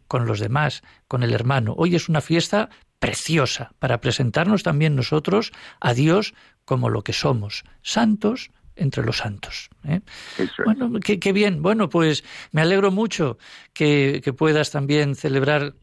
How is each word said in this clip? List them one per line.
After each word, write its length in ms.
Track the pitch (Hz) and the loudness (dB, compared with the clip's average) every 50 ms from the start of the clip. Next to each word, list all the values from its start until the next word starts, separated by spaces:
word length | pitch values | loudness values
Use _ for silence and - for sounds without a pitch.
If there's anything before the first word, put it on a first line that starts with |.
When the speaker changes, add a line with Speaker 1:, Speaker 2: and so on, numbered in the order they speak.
| _ - | _ -4
Speaker 1:
con 180 | - 127 120 | -2 -2 0
los 140 | 117 110 101 | 0 -2 -2
demás, 420 | 107 110 123 139 151 143 - - - - - _ _ - | -2 -2 0 0 0 0 -2 -6 -12 -20 -20 _ _ -6
con 140 | - 127 | -2 -2
el 100 | 123 117 | 0 0
hermano. 440 | 117 110 110 123 139 135 117 107 - - | 0 0 0 0 0 0 0 -2 0 0
Hoy 180 | 165 180 175 | 0 2 2
es 140 | 165 - - | 0 0 0
una 120 | 160 151 | 0 0
fiesta 500 | - - 160 170 160 - - 208 220 - - - _ _ _ - | 0 0 0 0 0 2 0 -2 -2 -2 -8 -20 _ _ _ -6
preciosa 760 | - - - - - - 160 160 135 117 - - 120 - _ - | -4 -4 -4 -4 -4 0 2 2 2 2 -2 -6 -10 -12 _ -4
para 240 | - 131 123 120 | -2 -2 0 0
presentarnos 600 | - 131 117 - 135 120 - 143 170 190 214 196 - | 0 -2 0 0 0 0 0 0 2 2 2 2 2
también 320 | 175 156 143 156 156 147 | 0 0 2 2 2 2
nosotros 560 | 131 120 - - 156 151 - 180 214 226 - - - - - - - | 0 0 0 0 0 0 2 0 0 0 -2 -6 -16 -20 -20 -12 -6
a 140 | - - 120 | -2 0 2
Dios 400 | 120 143 160 170 202 214 - - - - _ _ _ _ | 2 4 4 4 4 2 -2 -8 -16 -20 _ _ _ _
como 240 | - 135 127 120 117 | -4 -2 0 0 0
lo 140 | 110 107 107 | -2 -2 -4
que 100 | - - | -4 -4
somos, 520 | - - 147 131 113 101 104 - - - - - - - | -2 0 0 0 0 -2 -6 -10 -12 -14 -16 -20 -14 -10
santos 640 | - - 214 233 220 214 208 - 208 240 254 - - _ _ _ - - | -4 0 2 2 4 2 2 0 0 -2 -2 -6 -14 _ _ _ -18 -8
entre 280 | - - 139 - - 120 | -4 -4 -2 -2 -2 -2
los 120 | 117 120 - | -2 -2 -2
santos, 520 | - 110 101 101 - - - - - - _ _ - | -4 -6 -8 -10 -12 -14 -14 -14 -14 -16 _ _ -6
¿eh? 180 | 143 151 185 - - - - - - - - | -4 -4 -4 -4 -8 -18 -20 -18 -10 -6 -4
Speaker 2:
Eso 40 | - | -4
es. 220 | - - - - | -4 -4 -2 0
Speaker 1:
Bueno, 240 | 226 220 277 254 233 240 220 | 0 0 0 0 -4 -4 -4
qué, 200 | 180 - 208 180 | -2 -2 -2 0
qué 120 | - 196 | 0 0
bien. 300 | 190 202 208 208 185 147 | 2 2 2 2 0 0
Bueno, 280 | 151 180 220 226 208 151 | 0 0 2 2 0 0
pues 340 | - 170 165 156 147 - - - - - - - | 2 2 4 2 2 0 -4 -10 -16 -18 -12 -4
me 100 | - 156 160 | 0 2 2
alegro 260 | 170 190 196 196 196 | 4 4 4 4 2
mucho 480 | 185 196 226 226 - - 165 131 113 - - - - - - _ | 2 2 0 -2 -2 -2 -2 -2 -2 -6 -12 -20 -20 -20 -20 _
que, 480 | - - 156 151 147 143 139 139 143 143 - | -4 0 2 4 4 4 4 2 0 -2 -2
que 100 | 143 135 | -4 -2
puedas 380 | - 160 156 151 151 147 143 | 0 2 2 4 2 0 0
también 420 | - 147 139 139 147 151 147 143 139 | -2 -4 -2 0 2 2 2 0 0
celebrar 600 | - - 151 135 135 131 135 151 147 143 143 - _ | -2 -2 0 0 0 2 2 2 0 0 -4 -8 _